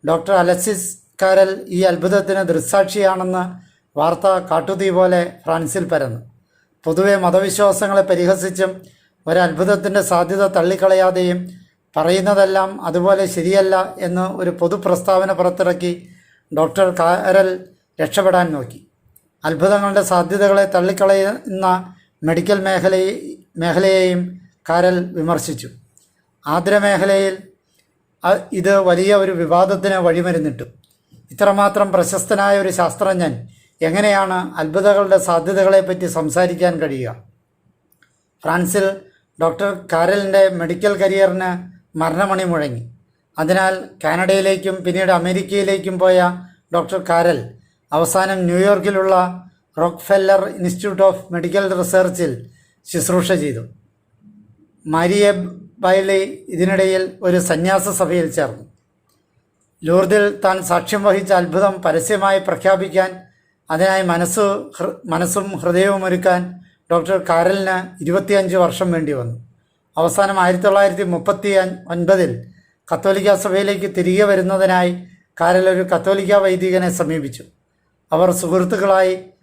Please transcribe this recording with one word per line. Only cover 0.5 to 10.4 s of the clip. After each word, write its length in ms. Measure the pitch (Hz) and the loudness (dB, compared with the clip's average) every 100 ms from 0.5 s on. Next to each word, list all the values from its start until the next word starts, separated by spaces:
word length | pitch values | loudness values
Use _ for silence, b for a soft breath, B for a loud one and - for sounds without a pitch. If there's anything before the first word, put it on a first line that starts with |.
| 180 220 190 - - _ - | 0 -2 -6 -8 -14 _ -4
കാരൽ 420 | 190 190 190 190 - | 2 4 4 0 -6
ഈ 140 | 180 | 0
അത്ഭുതത്തിന് 600 | 190 175 185 196 190 190 | 0 0 0 0 0 -4
ദൃക്സാക്ഷിയാണെന്ന് 1160 | 180 160 156 202 196 202 190 185 185 185 180 180 B B B 147 | -2 -2 0 0 0 0 0 0 -2 -4 -6 -10 B B B -2
വാർത്ത 280 | 156 170 196 | -2 0 0
കാട്ടുതീ 640 | 185 180 165 165 190 196 | 0 0 -4 -2 -4 0
പോലെ 420 | 180 185 180 175 - | 2 2 2 -2 -8
ഫ്രാൻസിൽ 400 | - 165 160 190 | -4 -4 -4 -6
പരന്നു. 460 | 175 160 131 113 - _ _ _ _ _ | -2 -2 -4 -8 -14 _ _ _ _ _
പൊതുവെ 320 | 165 160 196 196 | -4 0 2 2
മതവിശ്വാസങ്ങളെ 840 | 180 180 196 185 202 190 202 196 | 2 2 0 2 2 2 0 0
പരിഹസിച്ചും 800 | 190 175 175 185 180 180 190 190 b b b b - | 2 0 2 0 -2 -4 -4 -4 b b b b -2
ഒരത്ഭുതത്തിൻ്റെ 760 | 170 175 147 185 202 202 202 | 0 0 0 0 0 0 -2
സാധ്യത 440 | 185 175 170 196 | 0 0 0 0